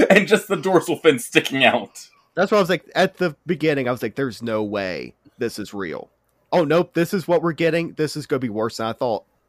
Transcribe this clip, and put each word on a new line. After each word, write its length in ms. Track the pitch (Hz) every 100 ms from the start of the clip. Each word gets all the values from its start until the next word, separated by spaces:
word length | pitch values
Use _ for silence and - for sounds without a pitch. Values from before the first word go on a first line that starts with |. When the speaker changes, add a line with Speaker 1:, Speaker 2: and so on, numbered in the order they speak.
| -
Speaker 1:
and 180 | 196 165
just 220 | 196 -
the 80 | 185
dorsal 400 | 190 175 - 147
fin 220 | 160 131
sticking 440 | - 160 - 135
out. 440 | 120 117 98 - - _ _
Speaker 2:
That's 160 | - 196
why 40 | 214
I 20 |
was 100 | 175
like, 180 | 175 -
at 240 | 165 185 -
the 180 | 180 143 147
beginning, 400 | 165 156 139 123
I 60 |
was 100 | 123
like, 120 | 113
"There's 280 | 104 135 98
no 200 | 117 110
way 520 | 104 101 95 80 62 - _ -
this 200 | 117 -
is 160 | 101
real." 340 | 101 90 67 - _ _ _ -
Oh, 120 | 180
nope, 300 | 147 160 175
this 180 | 165 170
is 140 | 202 160
what 140 | 170
we're 100 | 170
getting. 400 | 151 165 165 170
This 220 | 87 151 151
is 100 | 135
gonna 140 | 135
be 80 | 123
worse 280 | 104 113 -
than 80 | 113
I 60 |
thought. 300 | 110 127 101 - _